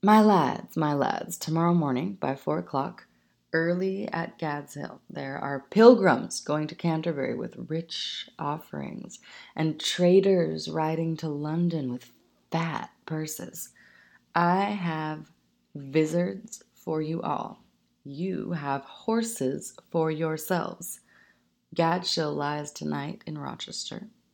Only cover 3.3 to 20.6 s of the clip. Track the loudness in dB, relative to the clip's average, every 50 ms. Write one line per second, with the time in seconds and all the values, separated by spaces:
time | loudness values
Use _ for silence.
3.3 | _ _ _ _ -2 0 0 0 0 0 -2 -2 -4 -4 -6 -6 -4 -4 -6 -6
4.3 | -8 _ -6 -4 -4 -6 -8 -10 -12 -10 -10 -10 -12 -14 _ _ -12 -10 -8 -8
5.3 | -8 -6 -6 -4 -6 -6 -8 _ 4 10 12 12 12 12 8 4 4 4 0 -6
6.3 | -8 -10 -4 -2 -2 -2 -2 -4 -8 -4 -2 -2 -2 0 -2 -4 -4 -2 -4 -4
7.3 | -4 -6 -8 -10 -10 -12 -10 -6 -6 -6 -6 -6 -8 -8 -8 -8 -8 -10 -12 -14
8.3 | _ -8 -6 -6 -6 -6 -8 -12 -10 -10 -10 -8 -10 -12 -14 -14 -16 -18 _ -20
9.3 | -20 -20 -20 -18 -4 -2 0 0 0 -2 -4 -4 0 4 6 8 8 8 8 8
10.3 | 4 4 4 2 0 -4 -6 -4 -2 -2 0 0 0 0 -2 -2 -2 -4 -4 -6
11.3 | -4 -4 -4 -2 0 0 0 0 0 0 -4 -4 -6 -6 -10 -16 _ _ _ _
12.3 | _ _ _ _ -4 -2 -2 -2 -4 -6 -8 -10 _ _ _ -8 -6 -6 -6 -6
13.3 | -8 -10 -12 -12 -12 -14 -16 -16 _ _ -20 -20 _ -20 -20 _ _ -20 _ _
14.3 | _ 2 2 4 4 2 0 -2 -2 -4 -4 -4 -4 -2 -4 -6 -6 -8 -12 -18
15.3 | _ _ _ _ _ _ _ _ _ -14 -14 0 2 2 2 4 2 0 0 0
16.3 | -4 -8 -12 -16 -18 -18 _ _ _ _ _ -6 -4 -4 -2 -4 -4 -4 -2 -4
17.3 | -2 -4 -4 -8 -10 -16 _ _ _ _ _ _ _ _ _ -16 -10 -6 -4 -4
18.3 | -4 -4 -4 -4 -6 -6 -4 -2 -4 -4 -4 -10 -20 -10 -4 0 0 0 0 -2
19.3 | -4 -2 -2 -2 -2 -4 -8 -12 -16 -18 _ _ -2 0 0 0 0 -2 -2 -2
20.3 | -2 -4 -2 -2 0 0